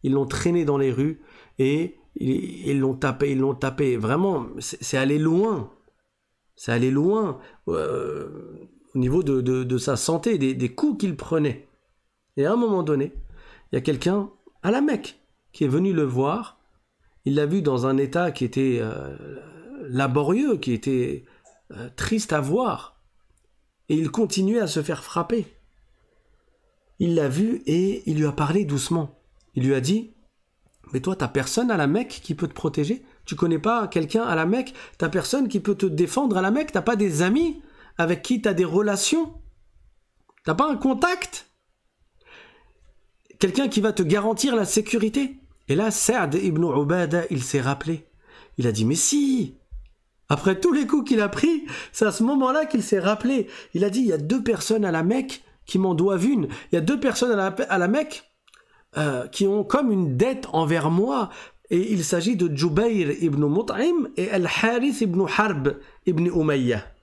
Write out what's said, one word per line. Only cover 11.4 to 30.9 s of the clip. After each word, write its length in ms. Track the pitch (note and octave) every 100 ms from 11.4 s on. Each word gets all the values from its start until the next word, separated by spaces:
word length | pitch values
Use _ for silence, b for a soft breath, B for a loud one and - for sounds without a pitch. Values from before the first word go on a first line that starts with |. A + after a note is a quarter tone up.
| D3 B2+ - _ _ _ _ _ _ -
Et 80 | C#3+
à 80 |
un 20 | A3+
moment 280 | A#3 F#3+
donné, 280 | D#3 C#3+ C#3 - - b b b b
il 40 | B2
y 20 |
a 20 |
quelqu'un 480 | C3 C3+ F3 G3+ G3+ - - _
à 80 | F3+
la 120 | A#3+
Mecque 380 | D4 C4 - - _ _ _
qui 120 | -
est 40 | D3
venu 260 | C#3 F#3+
le 100 | E3+
voir. 560 | C#3+ B2 C#3 F#3+ A#3 _ _ _ _ _ _ _ -
Il 80 |
l'a 140 | C#3+ D3
vu 160 | F#3+
dans 240 | D3 C3 C3
un 100 | C3+
état 340 | C#3 E3 F3
qui 140 | - B2
était, 320 | C3+ C3+ A#2+
euh, 380 | A2 - C#2 C#2 - - - - - - C#3
laborieux, 680 | B2 C#3 C3 C#3+ G3+ D4 G3
qui 160 | -
était, 520 | A#2 C#3 C3 B2 C#2+ b b b b _
euh, 180 | - F#2 -
triste 380 | - A3 -
à 60 | D3+
voir. 600 | C3+ F#3 B3 - - _ _ _ _ _ _ _ _ _ _
Et 60 | D#3
il 160 | D#3+
continuait 500 | E3+ G#3+ - F#3+ A#3
à 60 | F#3+
se 160 | D#3
faire 200 | D3+ D#3
frapper. 440 | - - E3+ A#3 - - _ _ _ _ _ _ _ _ _ _ _ _ _ _
Il 160 | E3+ E3+
l'a 120 | C#3+
vu 360 | C3+ G#3+ B3 -
et 420 | D#3+ F#3+ - -
il 100 | D3+
lui 100 | D3+
a 40 |
parlé 320 | C#3+ D3 F3
doucement. 520 | F3 C#3+ - E3+ D3 - _ _ _ -
Il 100 | B2+
lui 80 |
a 80 | C3+
dit, « 320 | C3 G#3 A#3 _ _ _ _ _ _ _ -